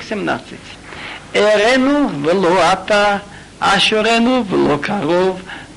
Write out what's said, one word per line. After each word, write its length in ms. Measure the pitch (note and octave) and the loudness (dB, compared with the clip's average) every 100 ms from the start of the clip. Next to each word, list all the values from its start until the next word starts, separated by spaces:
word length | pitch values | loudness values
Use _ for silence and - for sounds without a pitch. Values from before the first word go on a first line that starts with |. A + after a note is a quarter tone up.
| - | -8
семнадцать. 520 | G#3+ E3 B2+ - C3 - - - - - - - | -6 -6 -6 -10 -18 -18 -20 -18 -16 -16 -16 -6
"Эрену 800 | F#3+ G#3 G#3 A3 C4 C4+ C#4+ B3 D3+ | 0 2 4 4 2 2 2 0 0
вело 320 | D3 F#3+ E3+ F#3 | 0 2 2 4
ата, 640 | E3 F#3 - G#3 G#3 G3 - - - - | 4 2 0 2 2 0 -6 -18 -20 -4
ашурену 840 | D#3+ G3 - G#3+ A3 A#3 A#3 C4 | 0 0 2 0 2 2 2 0
вело 340 | G3 D3 C#3 C#3+ | 0 0 0 0
каров, 600 | G3 G3+ D3+ F3 F#3+ F#3 - - - | -2 -4 0 2 0 -2 -10 -16 -14